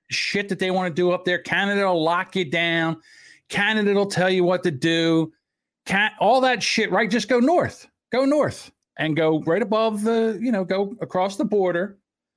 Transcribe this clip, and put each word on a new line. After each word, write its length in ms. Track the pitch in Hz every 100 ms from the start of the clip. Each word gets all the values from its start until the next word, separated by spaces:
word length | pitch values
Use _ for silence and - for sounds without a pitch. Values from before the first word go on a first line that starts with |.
| -
shit 380 | - - 196 202
that 100 | 190
they 100 | 190
wanna 200 | 185 180
do 200 | 151 180
up 140 | 180
there. 140 | 180 175
Canada 460 | - 175 196 202 196
will 180 | 175
lock 320 | 160 175 180 190
you 80 | 165
down. 520 | 170 170 165 165 160 _ - - - _
Canada 460 | - 202 220 202
will 120 | 202 202
tell 240 | 170 185
you 140 | 185
what 180 | 175 180
to 80 | 180
do. 640 | 135 165 165 165 165 160 - _ _ _ _ -
Can-, 260 | 190 208 208
all 200 | 185 254
that 200 | 262 233
shit, 280 | - - 202
right? 180 | 180 226
Just 180 | 226 -
go 120 | 247
north. 480 | 254 339 123 - - _ _
Go 120 | 240
north 460 | 269 294 156 - - _ _ -
and 200 | 156 151
go 240 | 160 160
right 200 | 143 175
above 420 | 214 214 226 214
the, 360 | 214 233 226 208
you 120 | 247
know, 120 | 208
go 320 | 185 190 202 -
across 360 | - 185 190 196
the 80 |
border 540 | - 208 185 170 202 - _ _ _